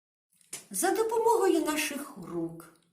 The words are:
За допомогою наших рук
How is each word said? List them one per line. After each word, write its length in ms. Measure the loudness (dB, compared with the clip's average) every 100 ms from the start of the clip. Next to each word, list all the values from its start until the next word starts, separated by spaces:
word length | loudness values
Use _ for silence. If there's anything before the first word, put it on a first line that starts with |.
| _ _ _ _ _ -18 -10
За 200 | -2 0
допомогою 680 | 2 0 2 4 4 4 4
наших 520 | 2 -2 -2 -6 -10 -14 -8
рук 420 | -6 -6 -8 -18 _ _